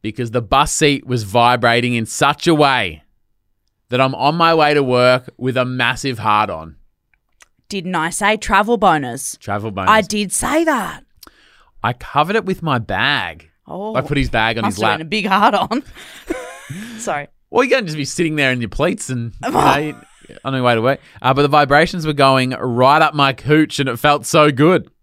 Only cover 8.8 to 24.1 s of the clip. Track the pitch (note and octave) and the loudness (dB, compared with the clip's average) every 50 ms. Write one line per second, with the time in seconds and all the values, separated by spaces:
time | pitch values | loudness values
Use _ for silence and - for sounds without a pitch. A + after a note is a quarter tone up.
8.8 | G#3+ F#3+ D#3+ D3+ C#3 B2 A#2 C3+ - - - _ - - G2+ G#2 G2+ A2+ G2+ F#2+ | 4 2 2 2 0 -4 -8 -8 -10 -12 -12 _ -8 -6 -6 -4 -4 -6 -6 -2
9.8 | F#2 - G#3+ A3 G#3 G#3 G#3 G#3 G#3 F#3 - - - - C#4 D#4+ E4+ D#4+ D4 A#3+ | 2 4 4 4 2 0 -2 -2 -2 -4 -4 -6 -4 -2 0 0 0 0 0 -2
10.8 | F#3+ E3 - - _ _ _ _ - - _ _ _ _ _ _ _ _ _ - | -4 -8 -12 -14 _ _ _ _ -20 -20 _ _ _ _ _ _ _ _ _ -4
11.8 | - - B2 _ - - - C#3 D3+ E3+ G#3 A3+ F3 F#3 F#3+ - E3 D#3+ C3+ B2 | -4 -4 -4 _ -10 -4 -2 -2 0 0 0 -2 -2 -2 -6 -4 -2 -2 -2 -2
12.8 | A2+ - G2+ F#2 A2+ C#3 D3 B2+ F#2+ E2+ D#2+ E2 - _ _ _ _ - D#3 F3+ | -2 -4 -4 -2 0 0 0 -2 -4 -6 -10 -14 -20 _ _ _ _ -16 -14 -10
13.8 | G3+ G#3+ A3 B2+ C3 - D3 C#3 C3 A#2 - A2+ A2 A2+ A2+ A#2 A2+ - F#2 F#2 | -10 -4 -4 -4 -4 -2 -2 -2 -2 0 0 0 0 0 0 -2 -4 -4 -2 0
14.8 | A2 G#2+ G#2+ F3 D#3+ D#3 G3+ A3 F#3 G3+ F#3+ G3+ G3+ B3+ A#3+ F#3+ - - A3 C4+ | 0 0 0 -2 -4 -4 -4 -4 -2 0 0 2 2 2 2 0 -2 -2 -4 -6
15.8 | - - - - - - - - - - - B4+ B4+ - - - - - C#3+ F#3 | -6 -8 -20 -20 -20 -20 -20 -20 -10 -10 -10 -10 -10 -14 -18 -20 -16 -16 -14 -14
16.8 | G#3+ A#3 A#3 A3 A3 G3+ E3 C#3+ C#3+ - _ _ _ _ - A#3+ C4 B3+ C4+ C4+ | -14 -14 -14 -10 -8 -6 -6 -6 -8 -12 _ _ _ _ 0 0 2 2 0 0
17.8 | A3 E3 D#3 D#3 C#3 - - - E3+ D#3+ D#3 D3+ C#3 C3 B2+ B2 A#2 G2+ - - | 0 -4 -6 -6 -6 -8 -4 -4 -2 -2 0 0 0 0 0 -2 -4 -6 -4 -2
18.8 | C#3+ F3 - - - - C3 B2 A#2 A#2 - - - B3 C#4+ - - - C3+ C#3+ | -2 -2 -2 -4 -6 -8 -6 -6 -6 -8 -10 -8 -8 -2 -2 2 2 2 2 0
19.8 | D#3 D3+ D3 - - _ _ _ _ - - - _ C3+ C3+ C3 B2+ B2 A#2+ A2+ | -2 -6 -10 -14 -20 _ _ _ _ -20 -20 -12 _ -6 -4 0 2 2 2 2
20.8 | A2 B2+ C#3 - _ - _ - - B2+ C3+ C3+ C#3+ C#3+ C#3+ D3 D3 B2+ C#3 D3 | 2 0 -2 -2 _ -20 _ -4 0 0 2 2 2 4 4 2 4 4 4 4
21.8 | D#3+ F3 - F3+ D#3 D3+ D3 C#3 C#3 C3+ C3+ C3 B2+ B2+ B2+ - - B2+ A#2 A#2+ | 4 2 0 -6 -4 -4 0 2 4 4 4 2 0 -2 -4 -6 -6 -4 0 2
22.8 | B2+ C3 C#3+ D#3 D#3+ D3+ C#3+ D3 C#3+ C3+ C3 - - - D3+ D#3 D#3 - - - | 4 4 6 6 4 2 2 2 0 0 0 -4 0 2 2 2 2 0 -2 -4
23.8 | D3+ C3+ A#2+ B2 - D3 | -4 -4 -4 0 2 2